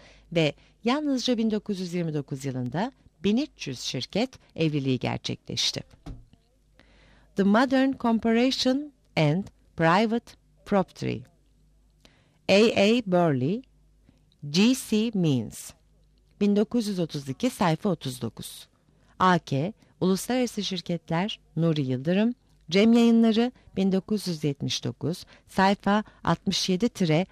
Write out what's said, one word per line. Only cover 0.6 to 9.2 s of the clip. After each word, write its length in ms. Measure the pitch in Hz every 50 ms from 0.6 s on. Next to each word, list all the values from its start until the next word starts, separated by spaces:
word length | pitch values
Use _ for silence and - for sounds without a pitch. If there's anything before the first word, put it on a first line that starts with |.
| _ _ _ _ -
yalnızca 540 | 226 262 302 311 285 269 247 - 254 247 220
bin 140 | 226 220
dokuz 280 | 214 214 - - 208 180
yüz 140 | 190 175 170
yirmi 200 | 180 170 165 151
dokuz 320 | 151 139 - 147 135 139
yılında 460 | 139 127 131 123 123 120 160 214 269 - _ _ _ _ _ -
bin 140 | 196 208 240
üç 300 | 302 - _ - - 147
yüz 120 | 131 -
şirket 500 | - - - 131 - - - 185 247 262 - - _ _ -
evliliği 440 | - 160 156 147 147 135 135 127 120
gerçekleşti. 840 | - 120 120 123 - - 120 - _ - - - - - - - - _ - - - - - - - _ _ _ _ _ _ _ _ _ _ _ _ _ _ _ _ _ _ _ _ _ _
The 80 | - 196
Modern 480 | 196 202 226 269 247 269 262 269 269 269 -
Corporation 920 | - 233 226 214 - 233 226 233 247 269 254 - - 254 262 277 302 294 - _ _ _ -
and 260 | 170